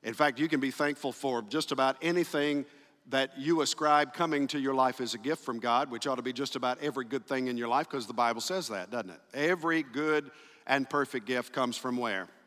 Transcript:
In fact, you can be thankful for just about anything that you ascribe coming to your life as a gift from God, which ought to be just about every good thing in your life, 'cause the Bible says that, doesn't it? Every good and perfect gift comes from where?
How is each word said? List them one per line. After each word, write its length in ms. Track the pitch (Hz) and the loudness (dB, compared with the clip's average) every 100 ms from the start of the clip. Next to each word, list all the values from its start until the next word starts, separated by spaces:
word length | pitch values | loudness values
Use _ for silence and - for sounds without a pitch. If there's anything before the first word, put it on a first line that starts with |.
In 100 | 110 | -8
fact, 240 | 113 147 120 | 2 2 2
you 100 | 160 | 0
can 120 | 151 | 2
be 100 | 131 | 0
thankful 420 | 123 147 143 139 | 0 -2 0 -4
for 300 | 120 139 123 | -4 -2 -2
just 300 | 104 143 151 | -2 -4 -2
about 260 | 135 135 135 | 2 2 2
anything 640 | 165 175 170 151 147 143 139 - - _ - | 0 0 0 0 0 0 -2 -12 -20 _ -4
that 320 | 135 135 - | 0 0 -2
you 220 | 139 165 | 0 2
ascribe 520 | 135 - 151 147 147 | 2 2 6 6 4
coming 320 | - 170 147 135 | 0 2 2 2
to 140 | 147 | 0
your 160 | 135 135 | 0 4
life 260 | 131 120 | 4 2
as 140 | 123 110 | -4 -4
a 20 | |
gift 260 | 117 160 | -4 -4
from 160 | - 117 | -4 -2
God, 300 | 120 117 147 | 2 2 2
which 160 | 117 147 | -2 -2
ought 120 | 127 | -2
to 40 | |
be 100 | 120 | -4
just 240 | 120 139 135 | -4 -4 -2
about 220 | 127 123 | -2 -2
every 260 | 143 135 120 | -4 -4 -4
good 200 | 135 - | -6 -2
thing 220 | 131 127 | -2 -2
in 100 | 120 | -2
your 100 | 117 | 0
life, 220 | 131 127 | 0 0
'cause 160 | 139 113 | -6 -6
the 80 | |
Bible 260 | 117 120 113 | 0 2 2
says 280 | - 185 165 | -2 -4 -4
that, 240 | 104 92 | -6 -4
doesn't 180 | 120 95 | -6 -6
it? 120 | 80 _ | -12 _
Every 480 | 127 151 180 160 165 | -2 0 2 2 0
good 500 | 139 120 156 151 147 - - - - | 0 -2 2 0 0 -14 -20 -20 0
and 200 | 139 131 | 0 2
perfect 380 | 143 139 127 107 | 0 0 -2 -2
gift 260 | 127 120 | -2 -2
comes 240 | - 127 113 | -2 -2 -2
from 220 | 131 123 | -4 -2
where? 320 | 120 98 90 - | -2 -4 -6 -14